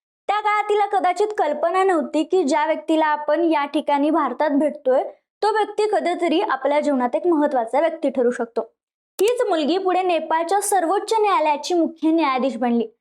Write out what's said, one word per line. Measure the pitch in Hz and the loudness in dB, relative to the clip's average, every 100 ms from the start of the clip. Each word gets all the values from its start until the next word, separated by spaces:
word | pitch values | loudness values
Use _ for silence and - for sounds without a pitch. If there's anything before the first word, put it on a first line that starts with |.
| _ _ - | _ _ -4
त्या | 415 | -2
काळात | 415 415 | 0 -2
तिला | 415 415 403 | 0 0 0
कदाचित | 403 359 359 415 415 | 0 0 0 -2 0
कल्पना | 311 294 339 370 | -2 0 0 2
नव्हती | 381 330 247 302 | 2 2 0 -2
की | 311 370 | 0 0
ज्या | 277 311 311 | 2 0 0
व्यक्तीला | 311 311 311 311 | -2 0 0 2
आपण | 294 294 311 | 0 0 0
या | 339 302 | 2 0
ठिकाणी | 285 302 285 285 302 | 0 -4 0 0 2
भारतात | 320 285 240 302 | 2 0 -2 0
भेटतोय, | 285 302 - 262 262 392 - _ _ | 2 0 0 0 0 0 -10 _ _
तो | 415 | 0
व्यक्ती | 427 415 415 427 | 0 -2 -2 0
कधीतरी | 381 320 339 339 320 | 0 -2 -2 0 0
आपल्या | - 254 285 294 | 0 -2 0 0
जीवनात | 285 269 247 302 | 0 0 0 0
एक | 349 | 0
महत्त्वाचा | 302 294 254 226 269 | 2 0 0 0 0
व्यक्ती | 330 320 277 | 0 0 -2
ठरू | 262 240 | 0 0
शकतो. | 247 233 - - _ _ _ _ - | -2 -6 -6 -8 _ _ _ _ -2
हीच | 403 494 453 | 0 0 0
मुलगी | 330 285 370 | 0 0 0
पुढे | 370 359 | 0 0
नेपाळच्या | 370 320 320 330 330 392 | 0 -2 -2 -2 0 -2
सर्वोच्च | 403 392 330 403 415 440 | 0 0 0 -2 0 0
न्यायालयाची | 415 349 302 294 294 | 2 2 2 0 0
मुख्य | 349 311 - 311 | 0 0 0 0
न्यायाधीश | 330 294 262 262 226 | 2 2 0 -2 -2
बनली | 240 233 226 - | 0 0 -2 -8